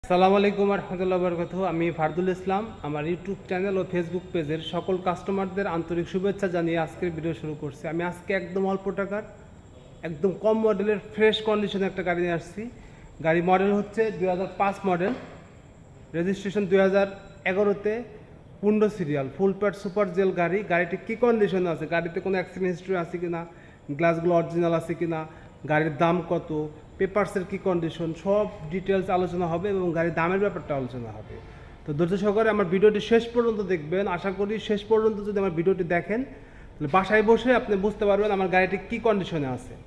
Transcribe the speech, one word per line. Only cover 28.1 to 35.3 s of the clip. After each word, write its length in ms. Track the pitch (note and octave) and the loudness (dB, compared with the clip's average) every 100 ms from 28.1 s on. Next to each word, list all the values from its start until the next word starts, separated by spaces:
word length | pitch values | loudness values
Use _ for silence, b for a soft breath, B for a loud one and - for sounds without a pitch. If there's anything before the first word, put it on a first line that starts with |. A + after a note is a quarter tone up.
| - | -4
সব 220 | G3 G#3 G3+ - D#3 | 0 2 0 -6 -6
ডিটেলস 360 | F#3 F#3+ F#3+ F#3 | -6 0 0 2
আলোচনা 360 | F3+ F3+ F3 F3 | 0 0 0 -2
হবে 200 | E3+ G#3 | 0 0
এবং 180 | G3 F3+ D#3+ | 0 0 0
গাড়ির 160 | E3 | 0
দামের 280 | E3 E3+ F#3+ G3+ | 2 2 2 0
ব্যাপারটা 280 | F3+ D3+ C#3+ | -2 -4 -4
আলোচনা 340 | B2 B2 A2+ | -4 -8 -10
হবে। 240 | G#2+ - G#2+ B B B B - | -12 -14 -16 B B B B -6
তো 40 | |
ধৈর্য 240 | D3 E3+ G3 | -2 0 2
সহকারে 320 | G#3 G3+ A3 | 2 4 4
আমার 180 | G#3 F3+ | 2 2
ভিডিওটি 260 | F#3+ G#3+ G#3 | 6 6 4
শেষ 240 | G#3 A#3 A#3 | 2 2 4
পর্যন্ত 260 | A#3+ A#3 G#3 | 0 2 0
দেখবেন। 440 | F#3 F3+ D3+ F#3 G#3 | -2 -2 0 -2 0
আশা 240 | F3 G3 | -2 -4
করি 280 | F#3 G3+ A3 | -2 -2 -4
শেষ 220 | - G#3 | -2 -2
পর্যন্ত 340 | G#3 A3 A3 G#3 | 2 4 4 0
যদি 100 | G#3 | -2